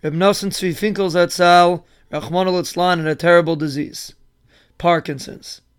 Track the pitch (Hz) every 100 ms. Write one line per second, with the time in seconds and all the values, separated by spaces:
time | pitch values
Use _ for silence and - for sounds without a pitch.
0 | 151 156 190 202 196 - 185 160 214 196
1 | 190 170 170 - 175 175 175 180 _ _
2 | _ 147 147 170 185 180 160 - 180 175
3 | 156 147 170 175 165 165 151 139 147 -
4 | - - _ _ _ _ _ _ 170 170
5 | 151 139 - - - - _